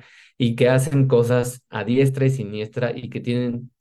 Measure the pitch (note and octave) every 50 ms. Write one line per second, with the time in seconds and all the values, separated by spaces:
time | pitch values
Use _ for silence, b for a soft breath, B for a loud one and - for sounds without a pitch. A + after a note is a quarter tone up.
0 | B B B B B B B - B2+ A#2 A#2 A#2+ C3 B2 C3 C3+ C3+ D#3 C#3 C#3
1 | C3+ C3 B2+ A#2 A#2 A#2 B2 B2 A#2+ B2 - - _ - - G#2+ G#2 A2 B2 C3+
2 | C#3 C3+ C3 C3+ C3+ C3 C3+ C3 G#2 G2+ G#2 G#2+ G#2+ G#2+ - A#2+ A#2+ A#2+ - B2+
3 | B2 A2 - A#2+ - A#2+ A#2+ B2 B2 B2 A#2+ A#2+ A#2+ - _ _